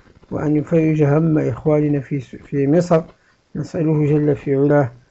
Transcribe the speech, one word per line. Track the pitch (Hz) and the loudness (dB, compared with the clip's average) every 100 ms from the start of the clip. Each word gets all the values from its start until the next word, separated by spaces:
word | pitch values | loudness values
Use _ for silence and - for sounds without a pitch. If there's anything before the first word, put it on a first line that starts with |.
| - _ _ | -20 _ _
وأن | - 151 151 | -6 -2 -2
يفرج | 151 170 160 156 | 0 0 2 2
هم | 143 147 165 156 | 2 2 2 0
إخواننا | 135 120 160 151 151 147 | -2 -4 0 0 2 -2
في | 135 147 | -4 -8
س-، | 123 - | -8 -16
في | - 143 139 | -8 -4 2
مصر. | 165 175 165 165 - _ _ _ - | 2 2 0 -2 -14 _ _ _ -10
نسأله | 151 180 156 151 147 | -8 -4 -2 0 2
جل | 151 147 143 | 2 0 -2
في | - 139 | -2 0
علاه | 143 147 127 - _ | 2 2 0 -6 _